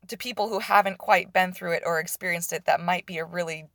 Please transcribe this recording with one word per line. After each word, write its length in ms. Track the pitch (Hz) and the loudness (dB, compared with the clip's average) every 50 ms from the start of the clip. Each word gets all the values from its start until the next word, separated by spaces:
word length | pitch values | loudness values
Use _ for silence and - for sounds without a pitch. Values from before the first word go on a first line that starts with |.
| _ | _
to 100 | - - | -10 -10
people 320 | 196 - 247 233 - 208 226 | -8 -8 -8 -2 -2 -2 0
who 100 | 214 190 | 0 -4
haven't 380 | - - 202 202 196 196 190 | 0 4 6 6 6 4 0
quite 360 | - - - 214 185 - - - | -4 2 4 4 4 4 2 2
been 180 | 185 185 185 | 2 2 2
through 200 | 185 - 185 175 | -2 -6 -4 -2
it 120 | 170 - - | -2 -2 0
or 140 | - 170 160 | 0 0 0
experienced 540 | 160 175 - - - 185 170 170 170 - - | -2 -4 -8 -6 -4 -4 -2 -2 -4 -4 -6
it, 120 | 165 - | -2 2
that 140 | - - 170 | 2 2 2
might 260 | 170 175 185 175 - | 2 -2 -2 -2 -4
be 120 | - 180 | -8 -8
a 80 | 160 165 | -8 -8
really 420 | 165 175 180 175 165 160 156 156 151 | -6 -4 -6 -4 -4 -6 -10 -12 -18